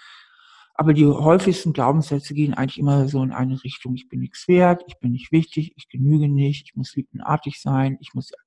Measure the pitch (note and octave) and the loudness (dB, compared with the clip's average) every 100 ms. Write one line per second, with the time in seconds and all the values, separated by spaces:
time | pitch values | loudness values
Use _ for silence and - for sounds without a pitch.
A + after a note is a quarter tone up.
0 | - - _ _ _ _ _ - D#3 D3+ | -20 -20 _ _ _ _ _ -2 2 6
1 | D3 B2+ D3+ F#3 F#3+ F3 E3 C#3+ B2 D#3 | 4 4 4 4 2 -2 -2 0 2 0
2 | D3 C#3+ - D3 D3 - C#3 - C#3+ C#3+ | 0 -4 -6 -4 -2 -2 -4 -2 0 2
3 | C3+ C#3 C3 B2+ B2+ C3 C3 - B2+ B2+ | 2 0 -2 -4 -4 -4 -8 -12 -10 -10
4 | - C3 B2+ - - F3+ F3+ F3 - - | -8 -10 -10 -8 2 4 4 2 -4 -8
5 | A#2+ B2 - D#3+ D#3+ - D#3 _ - C3 | -4 -4 0 0 0 -6 -8 _ -14 -2
6 | C#3 D3+ D3 C#3 C#3 C#3+ - - B2+ - | 2 2 2 0 0 -2 -10 -10 -8 -8
7 | - - - D3+ C#3 - C#3 C3+ C3+ C3+ | -10 -10 -4 -4 -4 -8 -2 0 -2 -4
8 | - B2+ - - | -10 -12 -12 -18